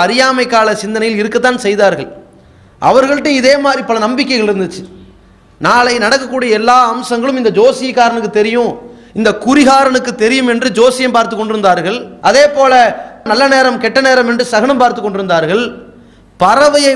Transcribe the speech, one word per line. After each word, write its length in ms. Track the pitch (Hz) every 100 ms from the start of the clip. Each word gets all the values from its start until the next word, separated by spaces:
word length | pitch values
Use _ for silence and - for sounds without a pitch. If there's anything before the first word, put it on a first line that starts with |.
அறியாமை 420 | 180 240 262 254 247
கால 220 | 233 220
சிந்தனையில் 460 | 214 196 220 226 214
இருக்கத்தான் 400 | 214 226 254 247 202
செய்தார்கள். 420 | 208 196 165 135 - - _ _ _ _ _
அவர்கள்ட்ட 480 | 147 226 269 285 294 269
இதே 120 | 254 285
மாதிரி 180 | 277 269
பல 160 | 196 226 214
நம்பிக்கைகள் 440 | 254 262 254 214
இருந்துச்சு. 320 | 190 180 - - - - _ _ _ _ _ 160
நாளை 280 | 233 247 240
நடக்கக்கூடிய 540 | 214 262 254 254 240 214
எல்லா 180 | 233 247 240
அம்சங்களும் 460 | 226 247 240 247 262
இந்த 100 | 226 180
ஜோசியக்காரனுக்கு 720 | 240 247 254 240 233 233 208 208
தெரியும், 340 | 214 233 226 - - - - -
இந்த 120 | 214 208 214
குறிகாரனுக்கு 640 | 285 262 269 269 254 247 -
தெரியும் 280 | 214 262 247
என்று 140 | 233 254
ஜோசியம் 440 | 202 247 247 262 233
பார்த்து 200 | 226 220
கொண்டிருந்தார்கள். 600 | 220 220 196 175 170 240 - - -
அதே 160 | 240 294 285
போல 160 | 269 254 226 - - - 226
நல்ல 120 | 220 277
நேரம் 240 | 269 262 254
கெட்ட 220 | 220 269
நேரம் 280 | 262 262 240
என்று 120 | 240
சகுனம் 360 | 240 214 247 269
பார்த்து 180 | 247 226
கொண்டிருந்தார்கள். 600 | 208 196 190 170 160 202 240 - - - - _ _ _
பறவையை 520 | 180 233 294 294 277